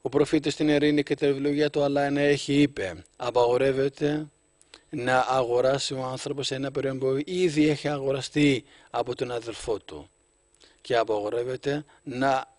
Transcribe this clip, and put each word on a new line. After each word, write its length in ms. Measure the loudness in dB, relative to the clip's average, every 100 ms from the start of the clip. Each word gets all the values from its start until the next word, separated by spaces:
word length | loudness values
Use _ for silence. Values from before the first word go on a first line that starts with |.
Ο 80 | 0
προφήτης, 460 | 0 2 2 0 0
την 140 | 2
ειρήνη 340 | 4 4 2
και 120 | -2 0
την 120 | 0
ευλογία 420 | 0 0 0 0
του 140 | 0
Αλλά 260 | 0 2 0
να 120 | 2
έχει, 320 | 2 2 2 4
είπε, 420 | 4 0 -8 -8 -16 _
«Απαγορεύεται 1120 | 0 4 4 4 2 2 -2 -2 -2 -2 -6 _ _ _ _ -20 _
να 360 | -6 0 2 2
αγοράσει 640 | 0 2 2 2 2 -2
ο 100 | -6
άνθρωπος 480 | -6 -6 -6 -6 -4
ένα 200 | -4 -4
προϊόν 280 | -4 -4 -2
που 220 | -2 -2 -2
ήδη 440 | 0 2 4 4
έχει 180 | 2 -2
αγοραστεί 760 | -4 -2 -2 -2 2 4 2 -4 -20 _
από 260 | -6 -4 -4
τον 160 | -6
αδελφό 480 | -6 -8 -10 -4 -6
του 300 | -6 -16 -18 _ _ _ _ _ _ _
και 160 | -2 0
απαγορεύεται 880 | 2 -2 -2 -4 -6 -6 -4 -6 -8 _
να 500 | -10 -2 0 0 -4